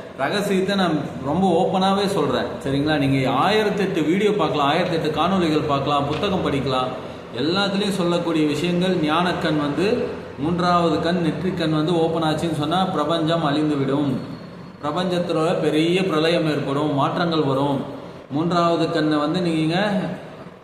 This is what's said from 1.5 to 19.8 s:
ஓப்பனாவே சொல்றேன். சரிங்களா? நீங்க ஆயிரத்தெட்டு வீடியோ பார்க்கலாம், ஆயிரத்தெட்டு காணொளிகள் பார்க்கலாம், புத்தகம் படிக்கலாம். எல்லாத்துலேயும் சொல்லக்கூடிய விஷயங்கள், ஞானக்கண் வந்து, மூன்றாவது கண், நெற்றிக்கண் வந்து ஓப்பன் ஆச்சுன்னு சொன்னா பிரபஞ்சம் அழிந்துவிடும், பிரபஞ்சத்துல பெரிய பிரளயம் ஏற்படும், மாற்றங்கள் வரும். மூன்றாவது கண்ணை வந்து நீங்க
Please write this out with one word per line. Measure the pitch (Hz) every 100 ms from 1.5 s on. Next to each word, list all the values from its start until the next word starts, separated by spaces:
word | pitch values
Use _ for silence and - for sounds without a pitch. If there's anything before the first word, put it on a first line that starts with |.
| 170 170
ஓப்பனாவே | 185 190 196 196
சொல்றேன். | 170 139 120 - -
சரிங்களா? | 135 139 151 151
நீங்க | 139 135 127
ஆயிரத்தெட்டு | 123 170 220 208 185 190 165 147
வீடியோ | 196 208 175
பார்க்கலாம், | 151 147 139
ஆயிரத்தெட்டு | 160 175 160 156
காணொளிகள் | 151 170 190 165 151 139
பார்க்கலாம், | 139 139 143 139
புத்தகம் | 151 202 185 156
படிக்கலாம். | 139 135 127 127 - - - - 113
எல்லாத்துலேயும் | 147 190 202 190 202 185
சொல்லக்கூடிய | 175 170 170 160 151
விஷயங்கள், | 139 175 175 185 175
ஞானக்கண் | 151 160 180 156 165 151
வந்து, | 147 143 196 240 - - - -
மூன்றாவது | 151 175 175 175 170 151
கண், | 165 180
நெற்றிக்கண் | 160 - 185 170 156
வந்து | 156 156 170
ஓப்பன் | 160 165
ஆச்சுன்னு | 156 151 170 156
சொன்னா | 151 180
பிரபஞ்சம் | 185 151 151 165 156 165 151
அழிந்துவிடும், | 147 151 143 131 139 135 107 - - - - - -
பிரபஞ்சத்துல | 147 170 180 175 175 160 160 160
பெரிய | 156 151 165 180 185
பிரளயம் | 156 160 175 156
ஏற்படும், | 143 135 139 151
மாற்றங்கள் | 139 156 170 170 160
வரும். | 139 131 143 127 - - - - -
மூன்றாவது | 139 170 175 170 165 160
கண்ணை | 156 151 151
வந்து | 147 175
நீங்க | 175 160 156 175